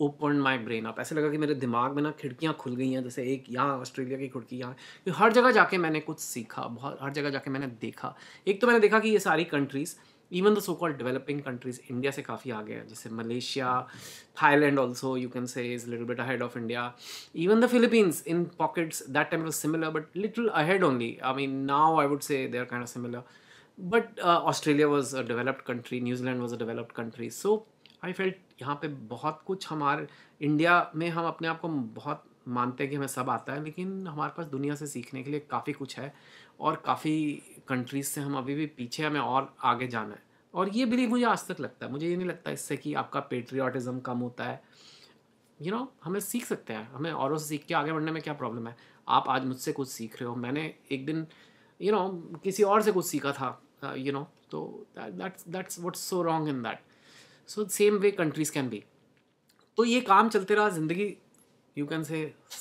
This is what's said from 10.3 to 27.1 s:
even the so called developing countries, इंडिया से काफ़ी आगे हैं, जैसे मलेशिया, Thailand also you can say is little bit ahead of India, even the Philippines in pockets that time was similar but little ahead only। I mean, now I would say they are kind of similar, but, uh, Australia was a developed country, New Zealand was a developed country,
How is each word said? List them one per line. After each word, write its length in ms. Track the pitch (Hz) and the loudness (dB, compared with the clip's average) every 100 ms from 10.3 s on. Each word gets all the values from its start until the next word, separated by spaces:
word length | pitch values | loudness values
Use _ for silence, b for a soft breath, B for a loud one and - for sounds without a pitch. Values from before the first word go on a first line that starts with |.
even 180 | 180 196 | 2 4
the 120 | 208 | 4
so 60 | 190 | 2
called 280 | 156 170 143 | -2 -2 -2
developing 440 | 127 127 131 143 | -2 -4 -4 -6
countries, 360 | 139 123 127 123 - | -6 -8 -8 -10 -8
इंडिया 220 | 123 135 | -2 -2
से 100 | 135 | -4
काफ़ी 280 | - 113 131 | -8 -8 -6
आगे 240 | 110 107 | -8 -8
हैं, 140 | 113 110 | -12 -12
जैसे 220 | 107 117 | -14 -10
मलेशिया, 800 | 113 113 123 127 135 127 127 123 B B B B - | -8 -4 -4 -4 -2 0 0 -2 B B B B 4
Thailand 360 | 151 143 147 139 | 8 8 8 6
also 380 | 127 123 135 127 | 2 0 -2 -2
you 200 | 123 127 | -2 -4
can 80 | 123 127 | -4 -4
say 200 | 120 123 | -4 -4
is 100 | 117 | -6
little 220 | 120 120 | -8 -6
bit 80 | 120 | -4
ahead 240 | 120 123 | -2 -2
of 140 | 120 123 | -2 -4
India, 340 | 113 120 120 120 B B B - | -4 -4 -6 -8 B B B -2
even 300 | 170 220 247 | 4 6 6
the 20 | |
Philippines 520 | 247 233 226 196 143 - | 6 6 8 6 4 -2
in 100 | 170 170 - | 0 0 0
pockets 400 | 156 - 165 - - | -2 0 -2 -4 -2
that 200 | 135 156 | 0 2
time 140 | 170 | 0
was 120 | 160 147 151 | -2 -2 -2
similar 240 | 160 160 156 | 0 0 -2
but 80 | 156 175 | -6 -4
little 320 | 208 220 233 | -4 0 0
ahead 340 | 165 151 190 | 2 4 4
only। 300 | 175 127 117 - | 4 2 -2 -4
I 120 | 127 131 | -4 -2
mean, 160 | 139 135 135 | -2 -2 0
now 280 | 139 160 160 | 6 6 6
I 60 | 143 | 4
would 160 | 143 | 0
say 240 | - 139 131 | -2 -2 -2
they 160 | 123 | -4
are 60 | 123 | -4
kind 100 | 123 | -6
of 140 | 120 127 | -8 -8
similar, 260 | 120 123 - B B B B - 185 | -8 -8 -12 B B B B -12 0
but, 120 | 226 | 2
uh, 500 | 226 - 180 170 151 | 0 0 4 6 6
Australia 360 | 143 156 147 151 | 2 4 6 6
was 260 | 143 127 | 4 0
a 140 | 131 117 | -4 -2
developed 320 | 120 123 131 - | 0 0 -2 -4
country, 300 | 123 117 127 | -8 -4 -4
New 140 | 123 123 | -2 -2
Zealand 280 | 127 127 | -2 -2
was 80 | 120 | -4
a 100 | 117 | -4
developed 320 | 113 117 117 - | -4 -6 -8 -8
country, 440 | 117 | -10